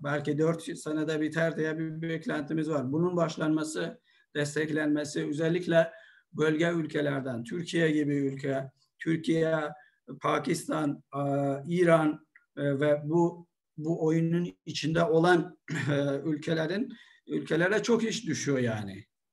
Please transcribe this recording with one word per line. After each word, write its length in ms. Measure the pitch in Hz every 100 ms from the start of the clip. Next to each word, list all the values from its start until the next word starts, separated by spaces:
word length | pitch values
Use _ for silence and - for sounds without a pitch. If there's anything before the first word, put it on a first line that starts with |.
Belki 340 | 143 147 147 147
dört 240 | 160 160
senede 580 | - - 151 151 156 156
biter 360 | 156 156 165 160
diye 220 | 156 160
bir 240 | 160 160
beklentimiz 680 | 165 160 - 151 147 160 151
var. 220 | 147 127
Bunun 240 | 151 175 175
başlanması, 840 | 165 - 156 156 151 - 170 - _ _ _ 147
desteklenmesi, 880 | 147 156 156 156 151 151 143 - 156
özellikle 640 | 143 165 175 175 165 165 - - - _
bölge 380 | 147 156 156 170
ülkelerden, 720 | 170 151 151 147 139 131 117
Türkiye 460 | 117 175 165 170 160
gibi 260 | 151 143 143
ülke, 540 | 139 135 139 135 139 - _ _
Türkiye, 580 | 165 160 160 165 160 160 147 - - _ - -
Pakistan, 840 | 151 156 147 170 - 156 147 - -
e, 60 | 139 143 139 139 139 143
İran, 600 | 175 170 165 156 151 - _ _ -
e, 240 | 143 135
ve 200 | 147 147
bu, 440 | 147 170 170 175 170 _ _ -
bu 300 | 151 165 160
oyunun 500 | 165 165 170 175 - -
içinde 380 | 160 143 165
olan, 540 | 165 160 180 175 156 - -
<clears throat> 200 | 156 127
e, 300 | 143 143 139
ülkelerin, 680 | 160 151 160 165 156 190 262 - - - -
ülkelere 560 | 147 139 160 180 214
çok 220 | 208 226
iş 220 | 226 170 160
düşüyor 320 | 127 139 135
yani 460 | 120 107 101 101 - _ _